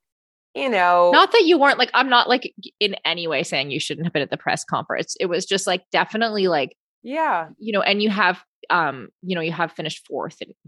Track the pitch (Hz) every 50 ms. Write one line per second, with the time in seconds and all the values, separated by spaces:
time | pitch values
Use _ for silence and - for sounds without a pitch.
0 | _ _ _ _ _ _ _ _ _ _ - 254 277 269 233 190 180 175 175 175
1 | 175 175 175 311 370 - - - 392 311 359 311 277 277 247 208 247 240 - 240
2 | 254 269 247 240 240 - 247 247 - - - - 190 - - - 208 208 196 -
3 | - 151 165 170 170 160 156 131 165 - - 147 135 143 135 156 - - 156 -
4 | 170 175 - 156 139 - - - - - - - - - - 131 - - - -
5 | 165 - - - 170 180 175 165 185 - 196 190 - - 180 185 - _ - 175
6 | 180 - - 214 226 233 214 208 190 185 170 147 135 - - _ _ _ _ _
7 | - 233 269 311 320 302 220 170 165 160 - - 202 214 208 196 - - 196 202
8 | 208 220 202 196 208 180 180 - - _ _ _ - - 196 180 165 147 135 131
9 | 110 - _ _ - 180 185 175 160 160 165 160 175 160 - - 165 165 - -
10 | - - - 135 78 - - - - - - _ _